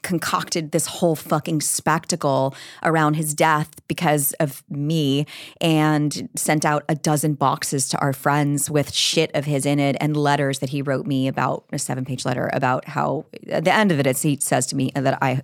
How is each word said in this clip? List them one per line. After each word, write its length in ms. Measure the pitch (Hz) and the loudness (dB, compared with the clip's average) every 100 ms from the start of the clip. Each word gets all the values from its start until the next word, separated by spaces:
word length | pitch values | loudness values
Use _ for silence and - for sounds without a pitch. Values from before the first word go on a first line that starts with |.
concocted 720 | - 175 - - - 175 151 | -4 -2 -2 -2 -2 -4 -2
this 140 | 160 - | -2 -2
whole 300 | - 175 156 | 0 0 0
fucking 440 | - 156 160 160 | 0 -2 0 -2
spectacle 920 | - - - 160 - 165 147 135 135 - - - | 0 -2 0 0 0 -2 2 2 0 -2 -16 -4
around 300 | - 160 151 151 | 2 4 4 2
his 180 | 151 | -2
death 340 | 147 160 151 156 - - | 2 4 4 0 -8 -8
because 440 | 160 165 151 143 - | -2 2 2 0 -2
of 240 | 151 - - | -4 -4 -10
me 320 | 143 147 165 143 139 151 - - - | -6 -2 0 2 0 -2 -8 -18 -2
and 680 | 170 156 151 151 147 - - - | 2 4 4 4 0 -2 -8 -6
sent 280 | - 151 | 0 2
out 200 | 156 147 - | 2 0 0
a 60 | |
dozen 400 | 156 165 151 156 | -2 2 2 0
boxes 540 | 143 135 156 - 139 127 | 0 0 0 -2 -4 -2
to 100 | - | -2
our 140 | 143 | -2
friends 580 | 135 151 147 147 143 - | 0 0 2 2 0 0
with 240 | 151 139 | 0 0
shit 380 | - - - 160 | -2 0 2 2
of 100 | 143 | 0
his 220 | 143 143 139 | -2 0 0
in 140 | 147 | 2
it 160 | 139 135 | 2 0
and 160 | 151 151 | 0 0
letters 440 | 147 143 139 135 | 2 2 0 -2
that 100 | 131 | -4
he 100 | 143 | -4
wrote 260 | 135 135 147 | -2 -2 -2
me 180 | 135 131 | 0 0
about, 380 | 131 131 147 - | 0 -2 -2 -6
a 60 | 151 | -8
seven-page 440 | - 131 131 127 | -6 -6 -6 -6
letter 240 | 131 127 131 | -4 -2 -2
about 320 | 131 131 131 - | 0 0 0 -4
how, 380 | 139 143 139 - - - | -4 -2 -2 -6 -16 -4
at 160 | - | 0
the 100 | 165 | 2
end 160 | 180 214 | 4 4
of 80 | 147 | 4
it, 80 | 139 | 2
it's, 160 | 127 | 2
he 140 | 156 139 | 0 0
says 240 | - 135 | 0 -2
to 120 | 131 143 | 0 -2
me 160 | 131 | -2
that 240 | 139 135 135 | 0 0 0
I, 220 | 139 131 | 0 -2